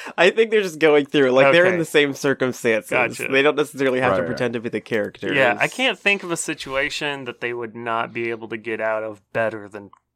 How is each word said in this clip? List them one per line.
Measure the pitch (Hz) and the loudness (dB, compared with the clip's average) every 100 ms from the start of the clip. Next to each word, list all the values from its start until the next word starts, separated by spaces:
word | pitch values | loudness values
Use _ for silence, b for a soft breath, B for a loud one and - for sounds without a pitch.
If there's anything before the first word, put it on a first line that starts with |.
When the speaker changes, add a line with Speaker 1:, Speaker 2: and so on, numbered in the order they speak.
Speaker 1:
<laughs> | - - | -10 2
I | 175 | 2
think | 214 226 | 4 2
they're | 220 | 2
just | 185 156 | -2 2
going | 156 147 139 | 4 4 4
through. | 151 135 | 2 4
Like, | 131 139 | 6 6
they're | 170 180 | 6 4
in | |
Speaker 2:
Okay. | 170 | 2
Speaker 1:
the | 156 | 0
same | 156 143 | 2 2
circumstances. | 131 143 131 131 117 120 110 - | 0 -2 0 -2 -2 0 0 0
Speaker 2:
Gotcha. | 127 120 117 120 | -2 -2 -4 0
Speaker 1:
They | 135 | 4
don't | 143 139 | 4 2
necessarily | 139 131 135 127 | -2 0 0 2
have | 127 | 2
Speaker 3:
Right, | 95 | 0
Speaker 1:
to | |
Speaker 3:
right. | 85 | -2
Speaker 1:
pretend | - 123 | -4 -4
to | 117 | -4
be | 113 | -6
the | 110 | -8
characters. | - 113 101 - 98 95 | -4 -4 -4 -6 -4 2
Speaker 2:
Yeah, | 127 117 | 2 2
I | 151 | -2
can't | - 254 196 | -2 -2 -2
think | 202 196 | -2 -2
of | 185 | -2
a | 170 | -6
situation | - 147 139 135 143 - 151 139 123 | -6 -8 -6 -4 -4 -4 -6 -6 -10
that | 113 | -8
they | 120 | -8
would | 120 117 113 | -6 -10 -10
not | 117 113 117 | -4 -4 -4
be | 113 117 | -6 -6
able | 113 113 | -6 -8
to | 117 | -10
get | 110 107 | -8 -4
out | 110 110 | -4 -4
of | 110 101 _ | -6 -12 _
better | 117 110 110 101 | -4 -2 -4 -12
than | 104 101 _ _ | -16 -18 _ _